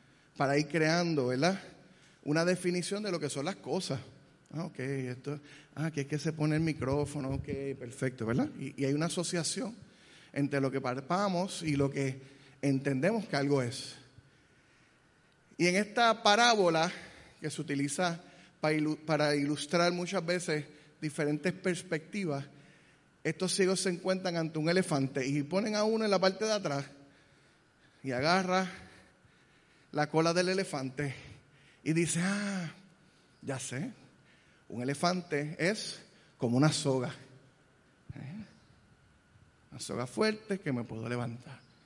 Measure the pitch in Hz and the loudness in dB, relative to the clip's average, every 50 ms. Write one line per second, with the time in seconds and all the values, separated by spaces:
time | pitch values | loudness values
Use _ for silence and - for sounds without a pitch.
0 | - - - _ _ _ _ - 147 135 139 147 151 151 - 170 156 156 160 175 | -20 -20 -20 _ _ _ _ 0 0 2 4 2 2 2 2 2 4 4 4 4
1 | 175 170 165 147 127 123 127 127 147 175 196 190 - - - - - - - - | 2 2 2 2 2 2 2 2 2 2 2 0 -4 -12 -20 -20 -20 -20 -20 -20
2 | - - - _ - - 151 160 165 175 180 175 180 180 175 175 165 - 196 202 | -20 -20 -20 _ -4 0 0 2 4 2 2 2 0 -2 -2 -2 -2 -2 -4 -4
3 | 214 208 180 165 147 139 - 139 135 170 196 - - 131 139 190 185 - - 117 | -4 -4 -4 -2 -4 -4 -4 -4 -4 -4 -6 -6 -6 -4 -2 -2 -2 -2 -4 -6
4 | - - - - - - - - _ - - 147 170 170 - - 127 135 139 135 | -6 -10 -18 -20 -20 -20 -20 -20 _ -12 -10 -8 -8 -8 -8 -8 -6 -4 -4 -4
5 | 131 127 123 123 127 147 147 147 - - - - - - - - 151 165 151 151 | -4 -6 -8 -8 -8 -8 -8 -8 -10 -16 -20 -20 -20 -14 -8 -6 -4 -4 -2 -4
6 | 139 139 151 151 - 165 156 160 151 156 151 156 165 160 147 - 123 127 139 147 | -4 -4 -4 -4 -2 -2 -2 0 0 0 2 2 0 0 -2 -2 -2 0 0 0
7 | 147 139 - 147 135 131 135 135 135 - 139 135 139 139 135 131 127 120 117 - | 0 -2 -4 -6 -4 -4 -4 -4 -4 -6 -6 -6 -4 -6 -6 -8 -8 -12 -6 -4
8 | 139 131 131 - 117 110 117 143 277 302 - - 135 135 127 - 139 135 143 147 | -4 -4 -2 -2 -2 0 2 2 0 0 -4 -6 -10 -10 -6 -2 0 0 2 0
9 | 160 170 - 180 170 - 180 175 160 - - 190 269 196 233 - - - - - | 0 -2 -2 -2 -4 -2 -2 -2 -2 -2 -4 -4 -6 -6 -8 -12 -16 -20 -20 -20
10 | - - - - - - - 139 143 139 143 139 135 135 127 135 - 127 123 131 | -20 -20 -20 -20 -20 -8 -4 -2 0 0 2 2 0 0 0 -2 -2 -2 -4 -4
11 | 135 135 170 190 208 202 185 175 180 190 - - 170 156 147 139 139 135 131 143 | -2 -2 0 0 2 2 0 0 0 -2 -4 -4 -2 0 2 2 2 2 2 0
12 | 139 135 127 135 - - - - - - - - - 143 135 135 135 139 139 131 | -2 -2 -2 -4 -10 -16 -20 -20 -20 -20 -8 -2 0 2 2 2 2 0 0 2
13 | 139 180 226 220 190 - - 143 139 139 143 139 123 120 120 - - - - - | 2 2 2 0 -2 -2 -2 0 2 4 4 2 2 0 -4 -6 -10 -12 -14 -18
14 | - - - - - _ _ _ _ _ _ _ _ _ _ _ _ _ _ _ | -20 -20 -20 -20 -20 _ _ _ _ _ _ _ _ _ _ _ _ _ _ _
15 | _ _ _ _ _ _ _ _ _ _ - - 170 175 180 190 208 208 - 247 | _ _ _ _ _ _ _ _ _ _ -2 2 4 4 4 4 2 2 2 4
16 | 240 233 220 226 - 208 202 214 240 240 233 214 190 170 165 160 160 185 - - | 6 6 6 6 6 6 8 8 8 8 8 8 6 6 6 4 4 2 0 -4
17 | - - - - - - - - - 151 - - 147 - 147 139 139 143 - - | -12 -16 -18 -20 -20 -20 -14 -10 -8 -6 -6 -4 -4 -2 -2 0 0 0 0 0
18 | 180 175 165 170 - - - - - - - _ - 156 156 156 151 151 156 151 | 0 0 0 -4 -8 -16 -20 -20 -20 -20 -8 _ 0 2 2 2 2 0 0 -2
19 | - - 160 147 147 147 147 147 143 143 151 139 - - - 170 170 175 175 175 | 0 2 2 4 4 4 4 4 2 2 0 -2 -2 0 2 4 4 4 2 0
20 | 180 170 196 190 170 165 175 180 175 - 160 151 143 - - - - - - _ | -2 -2 -2 -2 0 0 0 -2 0 -2 -2 -2 -4 -6 -12 -20 -20 -20 -12 _
21 | 156 156 143 - 156 147 151 147 - 185 170 - - 185 180 175 - - 165 156 | -6 -6 -2 -2 0 0 0 0 0 -2 -2 -2 -2 -2 -2 -2 -4 -4 -4 -6
22 | - - - 208 196 165 143 139 131 - - - - - - - - - - _ | -4 -6 -6 -4 -2 -2 -2 -4 -4 -8 -12 -20 -20 -20 -20 -20 -20 -20 -20 _
23 | _ _ _ _ - 156 165 - 185 180 170 - 190 180 190 185 - 190 175 180 | _ _ _ _ -4 -4 -2 0 -2 0 2 2 4 4 2 2 0 0 -2 -2
24 | - 196 190 185 190 185 170 170 160 156 160 160 151 165 175 185 180 180 160 139 | 0 -2 0 0 0 -2 -2 -2 -2 -2 -2 0 2 2 4 4 4 4 2 2
25 | 135 135 - 139 127 131 139 147 139 143 175 190 214 220 214 208 214 214 220 220 | 2 0 0 -2 -2 0 0 0 0 0 0 -2 0 0 0 0 2 2 2 2
26 | 220 208 202 185 185 190 190 190 214 220 214 208 190 160 143 139 139 - - - | 2 4 4 4 4 4 2 2 0 0 0 0 0 -2 -2 -4 -4 -6 -12 -20
27 | - - - - _ _ _ _ _ _ _ _ _ _ _ _ _ _ _ _ | -20 -20 -20 -20 _ _ _ _ _ _ _ _ _ _ _ _ _ _ _ _
28 | - 135 127 120 135 160 175 190 190 185 185 185 190 180 - - - - - - | -6 -4 -2 0 2 4 4 4 2 2 2 0 0 0 -4 -12 -16 -20 -20 -20
29 | - - _ _ _ _ _ _ _ _ _ _ _ _ _ _ _ _ - 147 | -20 -20 _ _ _ _ _ _ _ _ _ _ _ _ _ _ _ _ -4 -4
30 | 151 147 - 160 160 165 165 180 180 180 185 190 190 190 - 143 131 131 131 - | -2 0 2 2 2 4 4 2 2 2 0 0 -2 -2 -4 -6 -6 -6 -6 -6
31 | 147 139 127 - - - - - - _ - - - - - _ - - 160 165 | -6 -6 -6 -8 -12 -18 -20 -20 -20 _ -20 -20 -20 -20 -20 _ -4 0 2 2
32 | 170 156 160 170 175 190 202 202 208 202 196 185 175 156 - - - - - - | 2 2 0 0 0 0 0 -2 -2 -4 -4 -4 -6 -6 -8 -12 -18 -20 -20 -20
33 | - - _ _ _ _ _ _ - 120 135 131 - - 123 127 165 262 220 - | -20 -20 _ _ _ _ _ _ -8 -8 -6 -6 -6 -6 -6 -6 -6 -6 -8 -12
34 | - - - - _ - - - _ _ _ _ _ - - 113 123 131 139 - | -18 -20 -20 -20 _ -20 -20 -20 _ _ _ _ _ -12 -8 -6 -4 -2 -2 0
35 | - 175 180 180 170 - 156 143 147 151 156 - 151 180 220 220 - - - - | 2 2 2 0 -2 -2 -2 -2 -2 -2 -4 0 0 0 0 0 -4 -10 -12 -14
36 | - - - - - - _ - - 117 117 127 147 156 151 - - 147 131 131 | -16 -20 -20 -20 -20 -20 _ -4 0 2 4 6 6 6 4 2 0 0 0 0
37 | 123 123 - - - - - - - - _ _ _ _ _ _ _ _ _ _ | 0 -4 -6 -10 -16 -20 -20 -20 -20 -20 _ _ _ _ _ _ _ _ _ _
38 | _ - - - - 131 165 214 208 - - - - - - - _ _ _ _ | _ -16 -14 -14 -12 -12 -12 -12 -14 -16 -18 -20 -20 -20 -20 -20 _ _ _ _
39 | _ _ _ _ _ _ - - - - _ _ _ _ - 117 - - 80 - | _ _ _ _ _ _ -20 -20 -20 -20 _ _ _ _ -16 -12 -10 -8 -6 -6
40 | 123 131 - 214 214 220 214 214 - - 196 190 - 156 131 120 117 - 117 110 | -6 -4 -2 0 0 0 0 -2 -4 -6 -6 -4 -2 -2 -2 -2 -4 -6 -8 -8
41 | 113 113 123 123 120 113 113 123 - - 131 - - - _ _ _ | -6 -4 -4 -4 -4 -6 -8 -10 -14 -16 -20 -20 -20 -20 _ _ _